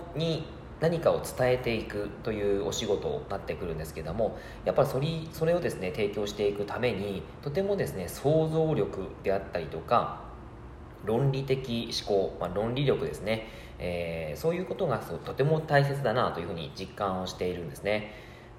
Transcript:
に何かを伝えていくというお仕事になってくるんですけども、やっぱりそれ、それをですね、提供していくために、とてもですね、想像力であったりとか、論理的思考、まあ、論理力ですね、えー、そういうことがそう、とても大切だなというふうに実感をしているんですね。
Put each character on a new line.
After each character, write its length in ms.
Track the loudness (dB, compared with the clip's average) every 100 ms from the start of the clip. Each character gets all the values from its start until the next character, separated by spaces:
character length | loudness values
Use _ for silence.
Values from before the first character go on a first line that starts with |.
| -4 -2
に 300 | 0 0 -4 -12 -14 0
何 220 | 2 4
か 100 | 4
を 100 | 4
伝 300 | 0 2 4
え 60 | 4
て 180 | 2 0
い 80 |
く 260 | -2 -4 -4 -6
と 80 | -4
い 260 | 0 2 2
う 80 | 2
お 60 |
仕 140 | 0 2
事 240 | 2 2
に 200 | -4 -4
な 60 | -6
っ 60 |
て 120 | -4
く 120 | -4 -4
る 100 | -4
ん 20 |
で 80 | -6
す 80 |
け 80 | -6
ど 120 | -4
も、 260 | 0 0 0 -12 -2
や 80 | 2
っ 40 | 4
ぱ 80 |
り 40 | 4
そ 120 | 4
れ、 80 | 0 -2 -6
そ 120 | 0 2
れ 80 |
を 60 | 4
で 100 | 2
す 100 | -2
ね、 120 | -4
提 180 | 0 0
供 160 | 0 -2
し 60 |
て 160 | 2 2
い 60 |
く 100 | 2
た 160 | -4 0
め 140 | 0
に、 280 | 0 -2 -4 -8 -8
と 80 | -4
て 100 | 0
も 140 | 0 0
で 100 | 0
す 100 | -2
ね、 120 | -6
想 400 | 0 4 4 4
像 260 | 4 2
力 360 | 2 0 -2 -8 -4
で 120 | 0
あ 40 | 0
っ 40 | 0
た 80 | -6
り 60 | -4
と 140 | -8
か、 440 | 4 4 4 -4 -12 -14 -14 -16 -16 -16 -16 -6
論 280 | 0 4 4
理 120 | 2
的 480 | 0 0 0 -2 -2 -4 2
思 0 |
考、 300 | 4 4 -2
ま 80 | -2
あ、 20 |
論 220 | 0 0
理 120 | 2 2
力 200 | 2 0
で 80 |
す 80 | -2
ね、 260 | -2 -2 -2 -12 -14 -6
え 560 | -4 -2 -2 -4 -4 -2
ー、 20 |
そ 120 | 0
う 40 | 0
い 60 |
う 40 | -4
こ 80 |
と 140 | -2 0
が 140 | 0
そ 140 | -2 -8
う、 40 |
と 140 | -6
て 100 | 2
も 160 | 4 4
大 240 | 6 6
切 180 | 6 2
だ 120 | 2
な 180 | 4 2
と 80 | 0
い 60 | -4
う 20 |
ふ 40 |
う 20 |
に 180 | -6 -6 -8
実 160 | -10 -2
感 260 | -2 0
を 60 | -4
し 60 |
て 160 | -2 -2
い 60 | -2
る 80 |
ん 60 | -6
で 60 | -4
す 80 |
ね。 300 | 0 0 -2 -12 -16 -18 -18